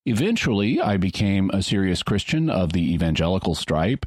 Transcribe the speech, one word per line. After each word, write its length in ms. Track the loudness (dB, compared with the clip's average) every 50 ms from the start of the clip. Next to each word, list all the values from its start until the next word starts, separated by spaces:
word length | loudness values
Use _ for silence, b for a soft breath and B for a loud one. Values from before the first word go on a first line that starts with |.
| _
Eventually, 760 | -2 0 0 0 0 0 0 0 0 0 0 0 0 0 0
I 160 | 0 0 0
became 540 | 0 0 0 0 0 0 2 2 2 2 2
a 120 | 0 -2
serious 420 | -2 0 0 0 2 2 0 -2 -2
Christian 460 | -2 -2 -2 0 -2 -2 0 0 0
of 220 | 0 0 0 0
the 220 | 0 0 0 0 0
evangelical 600 | 0 0 0 0 0 0 0 0 0 0 -2 -2
stripe, 520 | -4 -2 -2 0 0 0 0 -2 -4 -4